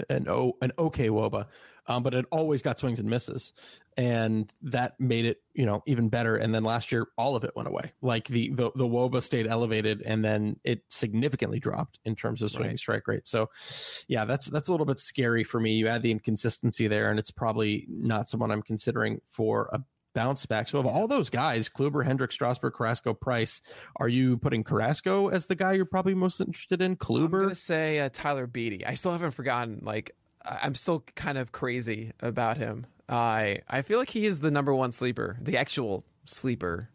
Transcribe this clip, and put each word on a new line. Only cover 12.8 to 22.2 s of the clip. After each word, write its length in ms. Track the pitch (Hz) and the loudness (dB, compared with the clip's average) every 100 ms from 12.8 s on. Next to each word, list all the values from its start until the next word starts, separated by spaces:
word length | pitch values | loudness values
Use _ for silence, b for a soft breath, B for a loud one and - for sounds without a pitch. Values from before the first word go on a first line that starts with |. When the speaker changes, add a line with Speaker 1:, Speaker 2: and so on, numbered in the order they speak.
| - 110 - | -2 -2 -2
Speaker 1:
rate. 180 | 107 - | -2 0
So, 240 | 117 113 B B B B B - | 0 0 B B B B B -2
yeah, 160 | 120 110 | -2 0
that's, 220 | 135 - | 0 0
that's 200 | 151 147 | 0 0
a 40 | |
little 140 | 170 143 | 0 2
bit 140 | 135 | 2
scary 460 | - - 120 117 110 | 0 2 2 2 0
for 160 | 120 | 0
me. 140 | 113 110 | 2 2
You 120 | 110 | 2
add 140 | 117 | 2
the 100 | 117 | 2
inconsistency 760 | 107 - 107 117 - - - 110 | 0 0 0 2 2 0 2 2
there, 220 | 104 107 | 2 2
and 80 | 107 | 0
it's 140 | - | -2
probably 540 | - 117 110 107 104 - | -2 -2 0 0 0 -4
not 380 | - - 107 - | -4 0 0 0
someone 240 | 113 113 | -2 0
I'm 100 | 107 | -2
considering 580 | - 110 - 117 110 110 - | -2 -2 0 0 -2 -2 -8
for 400 | - 110 110 110 | -2 0 0 0
a 100 | 135 131 _ _ - | -4 -8 _ _ -2
bounce 280 | 120 139 - | 0 0 0
back. 200 | 110 113 | -2 -2
So 120 | 143 | 0
of 80 | 123 | 0
all 200 | 131 220 | 0 0
those 220 | 277 156 | 0 0
guys, 400 | 117 151 117 107 | 0 0 2 0
Kluber, 340 | - 139 143 | 0 -2 0
Hendricks, 300 | 131 131 | 0 0